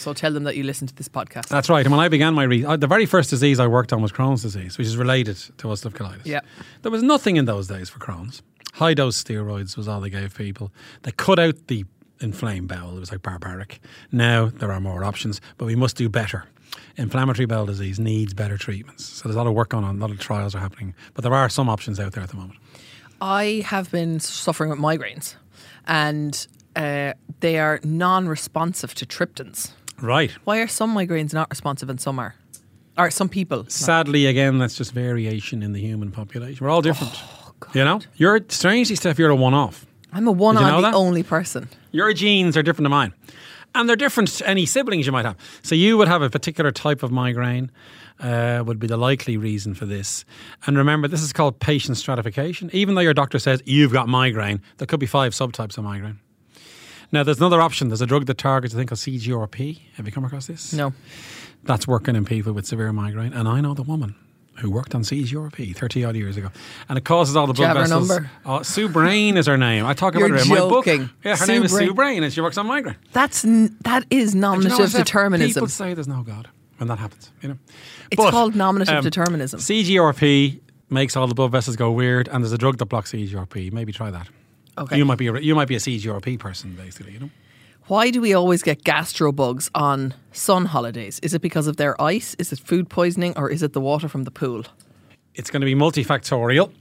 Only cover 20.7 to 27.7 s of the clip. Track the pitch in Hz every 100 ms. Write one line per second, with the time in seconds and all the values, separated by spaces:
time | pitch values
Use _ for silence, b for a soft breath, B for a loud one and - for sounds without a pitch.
20.7 | - 98 90 B - 120 131 127 - 127
21.7 | 107 - 98 98 101 92 101 92 - B
22.7 | B B B B B 190 196 208 220 202
23.7 | 202 180 175 170 160 - - - 156 156
24.7 | 143 151 160 110 - - - _ B B
25.7 | B - 160 151 151 147 143 - _ _
26.7 | - 151 143 143 - - - 170 160 151